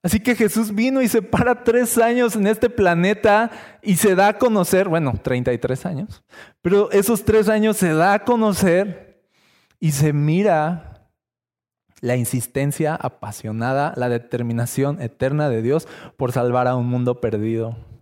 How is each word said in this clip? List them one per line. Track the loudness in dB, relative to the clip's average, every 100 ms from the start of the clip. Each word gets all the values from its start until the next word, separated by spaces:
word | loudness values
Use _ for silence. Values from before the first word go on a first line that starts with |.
Así | 0 0
que | 0 2
Jesús | 2 0 -2 -2
vino | 0 0
y | 2
se | 0
para | 0 0 0 0
tres | 2 2 2 2
años | 2 2 0 0
en | 0
este | 2 -2
planeta | 2 2 4 0 2 4 4 0 -6 -20 -10
y | -2 2
se | 4 4
da | 2
a | 2
conocer, | 0 2 2 2 2
bueno, | 0 0 -4
treinta | -4 -2 -2
y | -2
tres | -4 -6 -6
años, | -8 -10 -16 _ -20 -20 _
pero | 2 2 4
esos | 2 2 0
tres | 2 2 2
años | 2 2 2
se | 0
da | 2 2
a | 2 0
conocer | 2 2 2 2 2 0 -8 -18 _ _ _ _ _ _ _
y | -2
se | 2 0
mira | 2 0 2 2 2 0 -6 -12 -20 _ _ _ _ _ _ _ _ _ _
la | -4 -2
insistencia | -2 -4 -4 -4 -4 -2 -4 -2
apasionada, | -8 -10 -14 -12 -10 -6 -4 -2 -2 -4
la | -4
determinación | -4 -4 -6 -4 -4 -4 -2 -2 -4
eterna | -8 _ -2 0 0
de | 0
Dios | 0 -2 -4 -20 -20 _
por | -4
salvar | -2 0 0 0
a | 0
un | -2
mundo | -2 -2 -2
perdido | -4 -2 -2 -4 -6 -10 -18 -20